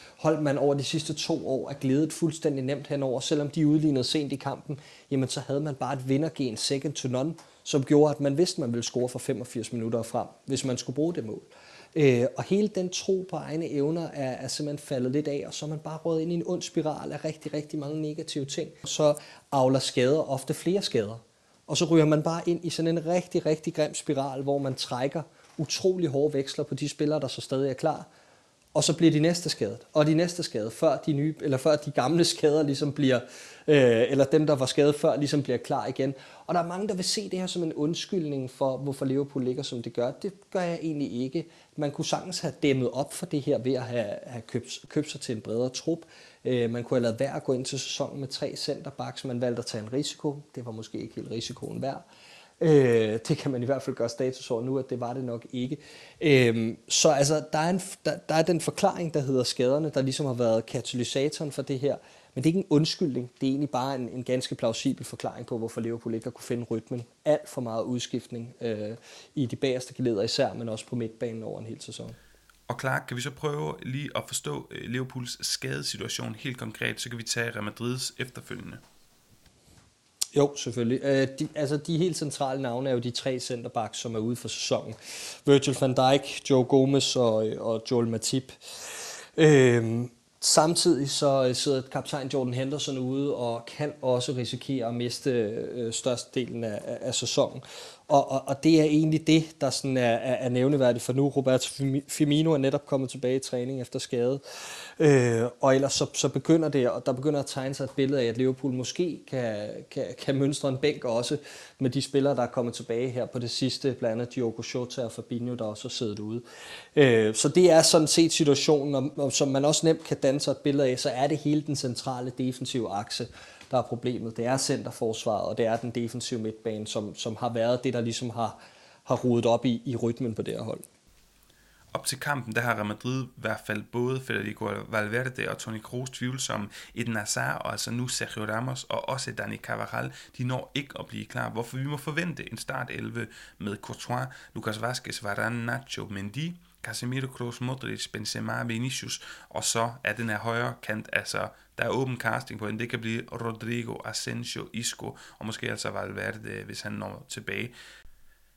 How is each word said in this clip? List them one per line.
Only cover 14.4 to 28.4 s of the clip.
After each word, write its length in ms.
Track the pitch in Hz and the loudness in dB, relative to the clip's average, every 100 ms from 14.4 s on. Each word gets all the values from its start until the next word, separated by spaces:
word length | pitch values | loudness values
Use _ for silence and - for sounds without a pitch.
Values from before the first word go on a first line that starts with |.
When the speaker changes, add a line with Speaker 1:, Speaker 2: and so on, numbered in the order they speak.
| 131 | -6
Speaker 1:
simpelthen 380 | - 151 147 - | -6 -6 -6 -6
faldet 260 | 135 127 | -2 0
lidt 160 | 143 151 | 0 0
af, 160 | 143 - | -4 -6
og 80 | |
så 120 | - 151 | -8 -8
er 40 | |
man 80 | 156 | -8
bare 200 | 156 156 | -8 -6
røget 240 | 170 160 | -2 0
ind 100 | 160 | 0
i 20 | |
en 80 | 175 165 | -2 -2
ond 160 | 180 | -4
spiral 500 | - - 156 - 147 | -2 -2 -2 -4 -6
af 120 | 143 | -6
rigtig, 300 | 156 156 147 | -8 -8 -6
rigtig 240 | 151 151 151 | -6 -4 -6
mange 240 | 143 156 | -4 -4
negative 420 | 151 151 156 151 | -4 -6 -6 -6
ting. 260 | 139 - 151 - | -4 -6 -8 -10
Så 300 | - - 151 147 - - - | -6 2 4 4 -4 -20 -2
avler 260 | 139 131 135 | 4 6 4
skader 520 | - - 127 156 135 | 2 4 4 4 2
ofte 240 | 135 - | -2 -4
flere 280 | 151 170 196 | -2 0 0
skader. 420 | 190 120 104 117 - _ _ _ - | 2 0 -2 -6 -16 _ _ _ -4
Og 100 | 151 | 0
så 80 | |
ryger 200 | 165 165 | 6 6
man 180 | 151 156 | 8 4
bare 200 | 160 165 175 | 2 -2 -2
ind 180 | 170 | -2
i 60 | 170 | -2
sådan 280 | - 165 170 | -2 0 0
en 80 | 156 | 0
rigtig, 400 | 180 175 175 156 | 0 0 -2 0
rigtig 280 | 156 - | 0 -2
grim 200 | 156 151 | -2 -2
spiral, 480 | - - 135 139 131 | -2 -2 -2 -2 -4
hvor 160 | 139 143 | 0 0
man 160 | 139 | 0
trækker 480 | 131 - 123 135 127 120 _ - - | -4 -4 -2 -2 -2 -8 _ -16 -6
utrolig 500 | 147 - 190 185 160 | -4 0 2 2 0
hårde 260 | 135 147 | 2 2
veksler 300 | 139 135 - | 0 -4 -4
på 100 | 147 | -4
de 140 | 135 147 | -4 -4
spillere, 320 | - 151 151 | -2 0 0
der 80 | 135 | -2
så 120 | - | -6
stadig 300 | - 135 139 | -4 0 0
er 40 | |
klar. 320 | 127 160 143 - - _ _ | 0 -2 -2 -8 -20 _ _